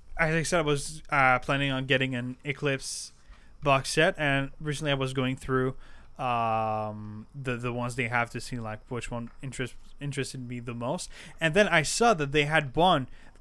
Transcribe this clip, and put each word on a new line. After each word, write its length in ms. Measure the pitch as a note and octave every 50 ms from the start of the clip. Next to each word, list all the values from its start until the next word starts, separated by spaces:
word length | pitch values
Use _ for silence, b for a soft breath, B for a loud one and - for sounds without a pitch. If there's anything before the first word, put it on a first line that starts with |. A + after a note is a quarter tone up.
| - - - -
as 160 | E3 D#3 D#3+
I 80 | E3
said, 180 | C#3+ - F3+ E3+
I 20 |
was, 400 | D#3 D3 D3 C#3 - - D#3 D#3 - -
uh, 280 | D3+ C#3 C3+ B2+ B2+ B2
planning 300 | - - C#3+ C#3 C#3 C#3
on 140 | C3 C3 C3+
getting 300 | C3 C3+ B2+ C3 C3 C3
an 220 | A#2+ B2 B2 B2+ - -
Eclipse 680 | D3 C#3 - D3 C#3+ C3+ C3+ - - - - - - b b b b b b b b b -
box 280 | - D3 C3+ C3+ C3 -
set, 240 | - D#3 D#3+ F#3+ - D#3
and 320 | D3+ C#3 C#3 C#3 C#3 C#3 - -
recently 300 | D#3 D3+ C#3+ D3 D#3 C#3+
I 20 | C#3
was 180 | C3+ C3+ B2+
going 240 | C3 C3+ B2+ B2+ C3+
through, 380 | C3+ - - C3 C3 B2+ C3 - b b b b b b b - -
um, 1080 | C3+ B2 A#2+ A#2 A2+ A2+ A2 A2 A2 A2 A2 G#2+ G#2+ G#2+ G#2 G#2+ G#2+ G#2+ G#2+ G#2+ A2 - -
the, 220 | C#3+ B2+ C3 A#2+
the 160 | A#2 B2 B2
ones 240 | A#2+ B2 A#2+ B2 A#2
they 120 | C3 A#2+ A2+
have 220 | B2 A#2+ A#2+ -
to 100 | - A#2
see, 180 | - - B2+ A#2+
like, 220 | A2 G#2+ G#2+ G#2 - -
which 220 | B2+ A#2 - -
one 200 | A#2+ A#2 A#2 A#2 - -
interest-, 320 | D3 C3 A#2+ - B2+ - - - - - - -
interested 480 | C#3+ C#3+ C3+ C#3+ B2 - - C3 B2 A#2+
me 120 | B2 A#2+
the 140 | A#2 C3 B2+
most. 360 | A#2+ A#2+ B2+ E3+ F#3 - B B B B B B -
And 120 | E3 D#3+
then 160 | D3+ G3+ G#3 E3+
I 140 | E3+ D#3+
saw 320 | - - - - A3+ A#3+ G#3
that 180 | D#3 C#3+ C#3
they 120 | C#3 D3+ C#3+
had 280 | D3 D#3+ D#3 D3 B2+ A#2
one 320 | D3+ F3 F#3 E3+ C#3 B2+ b b b b b b -